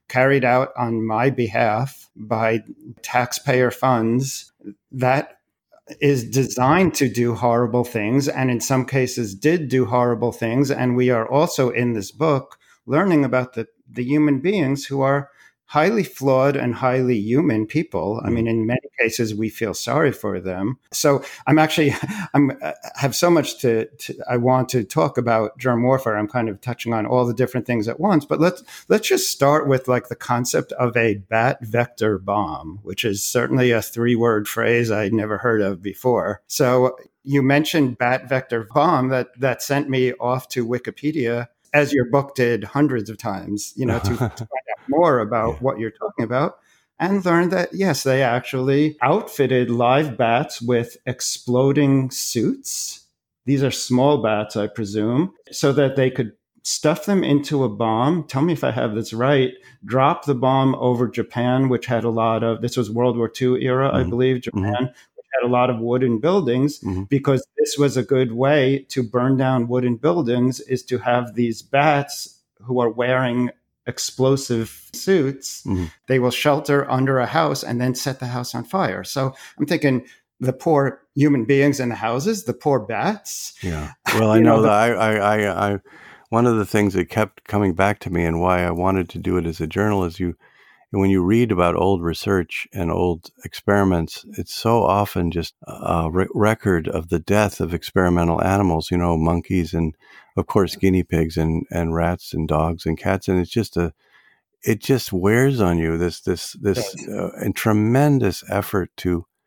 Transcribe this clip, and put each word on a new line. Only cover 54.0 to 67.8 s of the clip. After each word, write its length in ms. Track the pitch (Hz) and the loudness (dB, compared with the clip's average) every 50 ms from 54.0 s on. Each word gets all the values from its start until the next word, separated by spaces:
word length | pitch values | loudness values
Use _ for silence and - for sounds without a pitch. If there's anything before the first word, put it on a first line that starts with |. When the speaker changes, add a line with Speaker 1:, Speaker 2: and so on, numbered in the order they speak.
| 131 143 147 131 | 4 4 2 2
Speaker 1:
bats, 360 | 107 110 107 104 107 107 - 113 | 2 0 0 -2 -2 -4 -4 -4
I 100 | 104 104 | -4 -4
presume, 640 | - - 113 98 101 107 104 110 123 139 175 190 - _ _ - | -4 -6 -6 -4 -2 -2 -2 0 0 0 0 -2 -4 _ _ -16
so 220 | - - - 139 | -6 -2 0 2
that 240 | 135 147 143 131 135 | 2 2 2 2 2
they 160 | 135 131 127 | 2 0 0
could 220 | 127 - 127 110 - _ _ _ _ _ - | 0 -2 -4 -6 -8 _ _ _ _ _ -8
stuff 420 | - - - - 151 160 190 - | -8 -6 -2 0 0 0 0 0
them 180 | - 202 190 160 | 0 0 2 2
into 400 | 135 139 143 143 143 151 139 131 | 4 2 2 2 0 -2 0 0
a 60 | 117 | -2
bomb. 560 | 104 101 117 113 110 113 123 143 170 175 147 | -2 -2 -2 0 0 2 2 2 0 0 -2
Tell 160 | - - 135 | -4 -2 0
me 100 | 147 175 | 0 0
if 140 | 165 139 - | 0 0 -2
I 60 | 127 | -2
have 220 | 120 123 120 117 104 | -2 -2 -2 -2 -2
this 200 | 110 117 - 110 | -4 -6 -6 -4
right. 400 | 113 123 135 147 139 131 127 127 - - - - _ - | 0 2 2 4 2 2 0 -2 -8 -18 -20 -20 _ -8
Drop 400 | 101 110 131 131 147 175 - - | -4 0 2 2 2 2 0 -2
the 100 | 143 143 | -2 -2
bomb 400 | 120 120 131 131 135 135 135 127 | 0 2 2 2 4 2 2 2
over 320 | - 120 123 123 120 127 120 | 0 0 0 0 0 0 -2
Japan, 640 | 123 120 107 - - 120 120 123 127 131 135 131 | -2 -4 -6 -4 -4 -2 0 0 2 2 2 2
which 160 | 123 117 - | 0 0 -2
had 180 | - 127 113 110 | -2 -2 0 0
a 60 | 117 | 0
lot 340 | 113 113 113 113 113 113 117 | 0 0 0 2 0 0 0
of, 180 | 117 113 107 | -2 -2 -2
this 140 | 110 120 - | -4 -4 -2
was 160 | - 120 98 | -2 -4 -2
World 240 | 110 117 120 123 117 | -2 0 0 0 2
War 140 | 117 117 110 | 0 -2 -4
Two 260 | - - 131 127 127 | -2 -2 0 0 0
era, 340 | 123 131 131 127 131 135 139 - | 0 0 0 0 0 0 2 2
I 80 | 135 | 0
Speaker 2:
Mm-hmm. 80 | 127 85 | 0 0
Speaker 1:
believe, 260 | 120 120 127 131 131 127 | 0 0 2 2 0 0
Speaker 2:
Mm-hmm. 220 | - 120 - 104 95 | -4 -4 -4 -2 -2
Speaker 1:
Japan, 280 | 104 104 123 127 131 - _ _ _ _ | 0 0 -2 -2 -4 -6 _ _ _ _
which 100 | - - _ - 131 | -20 -12 _ -4 -2
had 60 | 120 123 | 0 2
a 40 | |
lot 180 | 123 123 123 127 | 2 2 2 2
of 100 | 123 113 | 0 -2
wooden 400 | 113 120 120 127 131 123 117 110 | -2 -2 0 0 0 0 0 0
buildings, 600 | 113 160 185 202 170 123 120 127 135 147 143 - | 0 0 0 2 2 0 0 0 0 -2 -2 -4
Speaker 2:
Mm-hmm. 220 | - 101 95 92 98 | -6 -6 -4 -4 -2
Speaker 1:
because 440 | 98 143 139 139 - 139 127 - - _ - | -2 -2 0 2 2 0 0 -2 -4 _ -2
this 200 | 151 - - | -2 0 0
was 180 | - | 0